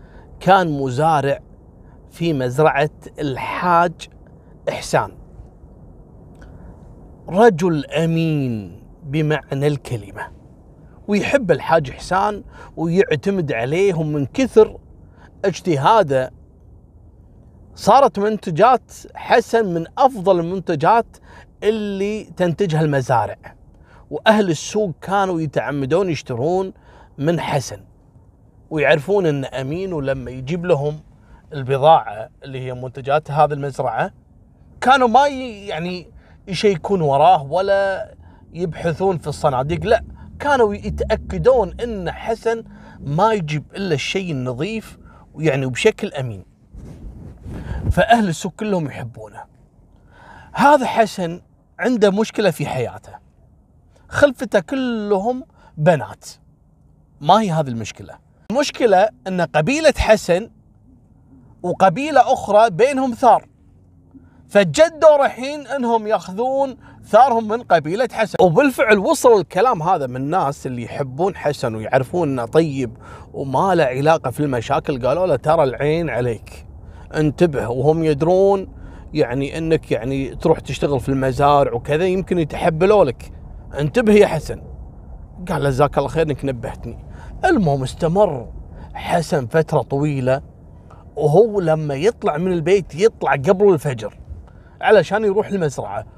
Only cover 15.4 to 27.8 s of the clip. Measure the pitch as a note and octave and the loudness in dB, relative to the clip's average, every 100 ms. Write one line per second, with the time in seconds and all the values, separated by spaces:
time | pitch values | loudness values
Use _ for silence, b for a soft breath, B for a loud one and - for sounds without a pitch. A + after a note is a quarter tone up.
15.4 | G3 E3 F#3 D3 D#3 A3+ E3+ C3+ B2+ - | -6 -4 -2 0 4 4 2 0 -2 -10
16.4 | - _ - - - - - - - - | -20 _ -20 -20 -20 -20 -20 -20 -20 -20
17.4 | - - - - - A#3+ C4 - G3+ G#3+ | -20 -20 -20 -4 4 6 6 2 -2 -2
18.4 | - D#3 A3 B3+ - - - - - A#3 | -4 2 4 4 -2 -18 -20 -18 0 0
19.4 | - A3+ G#3+ E3+ E3 - B3+ B3+ F3+ F3+ | 2 0 0 -2 -6 0 0 2 2 2
20.4 | E3 F#3+ F3 D#3+ D#3+ A3+ A3+ - B B | 0 -6 -4 0 2 2 0 -10 B B
21.4 | B _ G3+ A3 G#3 G3 G3+ G#3+ - E3+ | B _ -2 -2 -4 -4 -4 -6 -10 -2
22.4 | F3+ D3+ G3+ D#3 D#3 C#3 B2+ A#2+ G#2 - | -2 0 0 0 0 0 0 0 0 -8
23.4 | - - - - b b b D3 - G#3+ | -18 -20 -20 -20 b b b -2 2 4
24.4 | G3+ D#3 - G#3 G#3 - - G3 F#3+ E3+ | 2 -2 -4 -4 -4 -6 -4 0 0 -2
25.4 | D#3 C#3+ A2+ C#3+ C3+ D#3+ F#3+ D#3 - A#2+ | -2 -4 -4 -4 0 0 0 -4 -6 -4
26.4 | C#3+ F3+ F#3+ - b b b - C#3 E3+ | -2 -2 -4 -10 b b b -6 -2 -2
27.4 | - D3 - - | -2 -4 -4 -14